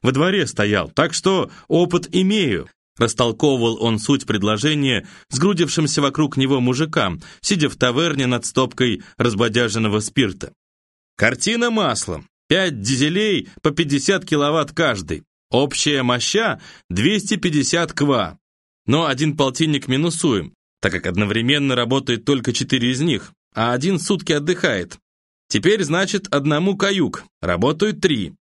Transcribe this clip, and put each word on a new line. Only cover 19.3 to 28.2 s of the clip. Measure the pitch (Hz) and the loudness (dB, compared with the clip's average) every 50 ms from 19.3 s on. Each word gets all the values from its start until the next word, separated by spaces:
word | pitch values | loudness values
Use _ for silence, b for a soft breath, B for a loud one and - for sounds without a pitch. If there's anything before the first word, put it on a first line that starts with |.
| 151 156 | 0 0
полтинник | 139 135 127 - 165 156 147 135 - - | 0 0 0 0 0 2 2 0 -2 -2
минусуем, | 127 135 156 170 156 165 - 160 120 98 80 - - _ _ _ _ _ | -2 0 0 -2 -2 -2 0 0 0 0 -2 -6 -12 _ _ _ _ _
так | - 98 | -2 -2
как | 80 90 82 92 | -2 -2 -4 -2
одновременно | 87 92 104 101 107 113 113 123 143 147 143 135 127 | 0 0 0 0 0 0 0 2 2 2 2 0 0
работает | 123 120 117 131 135 139 - 120 113 - | 0 0 0 0 0 0 0 -2 -2 0
только | - 143 131 113 - | 0 0 0 0 -2
четыре | 117 - 127 117 - 131 117 123 | -2 -2 -2 0 0 0 0 0
из | 127 127 | 0 0
них, | 147 175 135 95 - - - _ _ _ _ | 0 0 -2 -2 -4 -10 -18 _ _ _ _
а | 110 113 120 | -2 -2 -2
один | 123 127 139 185 196 160 | 0 -2 0 -2 -2 -2
сутки | - - 208 170 - - 156 | 0 -2 -2 -2 0 -2 -2
отдыхает. | 147 143 156 180 180 - 165 120 104 107 92 - - _ _ _ _ _ _ _ _ _ _ | -2 0 -2 -2 0 0 0 0 -2 -4 -8 -12 -18 _ _ _ _ _ _ _ _ _ _
Теперь, | - 107 98 170 214 214 185 | -4 0 2 2 2 2 0
значит, | 139 156 175 196 190 - 196 180 - - | 0 0 0 0 -2 -4 -6 -4 -2 -2
одному | 143 135 151 151 147 175 196 196 | -2 0 0 0 2 0 0 0
каюк, | 196 202 196 196 190 165 107 - - - - _ _ | 0 0 0 0 0 0 -2 -2 -8 -12 -18 _ _
работают | - 90 87 85 101 135 160 156 202 214 208 214 | -4 -2 0 2 2 0 2 2 0 -2 0 0
три. | - 185 151 110 | 0 0 0 0